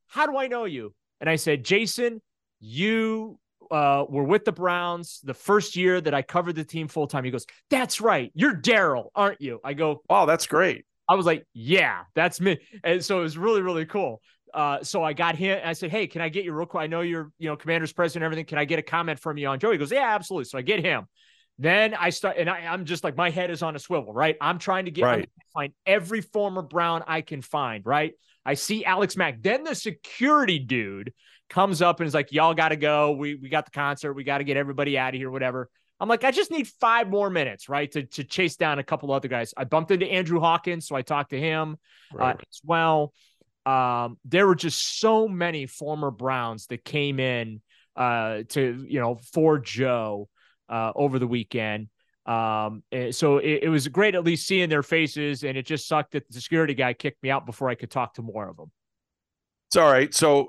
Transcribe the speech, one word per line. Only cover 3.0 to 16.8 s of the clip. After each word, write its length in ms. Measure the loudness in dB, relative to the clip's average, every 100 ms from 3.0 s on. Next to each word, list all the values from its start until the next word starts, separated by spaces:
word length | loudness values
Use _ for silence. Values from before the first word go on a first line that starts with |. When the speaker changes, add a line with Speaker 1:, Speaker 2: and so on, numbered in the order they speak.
| 0 -2 -6 -14 _ _ -4
Speaker 1:
uh, 340 | 2 4 2 0
were 160 | -2
with 200 | 2 2
the 80 | 2
Browns 680 | -2 -2 0 -2 -6 -10 -14
the 100 | -12
first 400 | -8 2 2 2 0
year 240 | 2 2
that 140 | 2
I 80 | -2
covered 320 | 0 -2 -2
the 100 | -6
team 240 | -6 -8 -6
full 180 | -4 -2
time." 180 | -2
He 60 | -4
goes, 160 | -6 -10 _ 0
"That's 300 | 0 0 0
right. 300 | 2 2 0
You're 200 | 0 2
Daryl, 540 | 2 4 4 4 2 -2
aren't 260 | 0 0 0
you?" 200 | -8 -8
I 80 | -8
go, 280 | -2 0 -2 2
Speaker 2:
"Oh, 180 | 4 6
that's 200 | 4 2
great." 380 | 2 2 0 -10 _ 2
Speaker 1:
I 60 |
was 100 | 4 4
like, 200 | 0 -4
"Yeah, 480 | -10 2 4 4 0 -4
that's 260 | 2 2 2
me." 180 | 0 0 _ -6
And 180 | 0 0
so 160 | 2 0
it 20 |
was 160 | 0 -2
really, 240 | 0 2
really 240 | 0 -4 -4
cool. 340 | -2 -4 -6 _ _ _
Uh, 280 | -2 -2 -2
so 200 | -4 -2
I 100 | -2
got 240 | 0 0 0
him. 240 | -2 -2
I 80 | -2
said, 180 | -6 -4
"Hey, 160 | -4 -4
can 140 | -4
I 60 | -4
get 160 | -4
you 80 | -6
real 140 | -6 -6
quick? 160 | -6